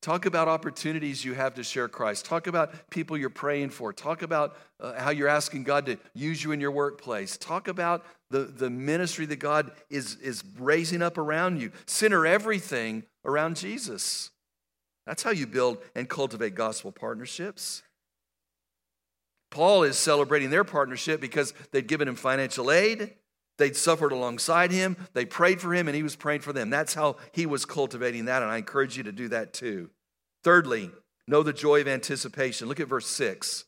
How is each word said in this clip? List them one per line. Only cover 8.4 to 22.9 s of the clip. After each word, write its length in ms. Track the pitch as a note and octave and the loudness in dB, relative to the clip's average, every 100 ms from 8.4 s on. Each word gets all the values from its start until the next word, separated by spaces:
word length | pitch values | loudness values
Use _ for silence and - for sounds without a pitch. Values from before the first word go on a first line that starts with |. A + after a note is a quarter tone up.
the 300 | C3+ C3 B2+ | -2 -4 -4
ministry 560 | B2 C3+ D#3+ F3 E3+ D#3 | -2 0 0 0 -4 -6
that 120 | C#3+ | -4
God 340 | C#3+ D3+ C#3+ - _ | 0 2 0 -4 _
is, 260 | C#3+ A#2+ G#2+ | -8 -8 -8
is 260 | C3+ A2+ - - | -8 -8 -10 -8
raising 420 | B2+ D#3+ E3 E3+ | 2 2 2 0
up 160 | E3+ E3+ | -2 -2
around 440 | D3+ D#3 F3+ F3 | -2 0 0 -2
you. 100 | A2+ - - | -4 -10 -6
Center 400 | - G#3+ G3 D#3+ | 2 4 6 6
everything 760 | G3 G#3+ G#3 - C3+ A2+ A2 G#2+ _ - | 4 2 -2 -2 -4 -2 -4 -10 _ -2
around 300 | D3 D#3 E3 | 0 0 -2
Jesus. 760 | F#3 A#3 A#3+ G#2 - - - _ _ _ _ _ _ _ - | -6 -8 -8 -6 -6 -6 -8 _ _ _ _ _ _ _ -12
That's 180 | D3+ | -6
how 80 | B3 | -2
you 160 | G#3 B2+ | -2 -2
build 320 | B2 B2+ A#2 - - | 2 2 0 -8 -10
and 120 | B2+ | -8
cultivate 460 | - C3+ A#2+ A2 | -4 -4 -2 -6
gospel 380 | F#2+ A2 G#2+ G#2 | -2 -4 -4 -10
partnerships. 880 | G2 A2+ A2+ B2+ - F3+ F#3+ - - _ _ _ _ _ _ _ _ _ _ _ _ _ _ _ _ _ | -10 -8 -8 -10 -10 -10 -8 -10 -10 _ _ _ _ _ _ _ _ _ _ _ _ _ _ _ _ _
Paul 340 | C#3+ E3+ G3+ | 2 6 8
is 140 | D3+ C3 | 6 4
celebrating 540 | - D3 C#3 D3 C3+ | 4 4 4 2 4
their 120 | D#3 | 2
partnership 560 | G3+ E3 C#3 B2 - D#3 | 2 2 0 0 -2 -2
because 340 | C3 D3+ C3+ - - | -2 0 0 -2 -2
they'd 160 | C#3 B2 | -2 0
given 200 | D#3 C#3+ | 0 0
him 80 | A#2+ | 0
financial 540 | C3+ C3 C3+ - B2+ | 0 0 0 -2 4
aid. 440 | D#3+ G#3 | 6 6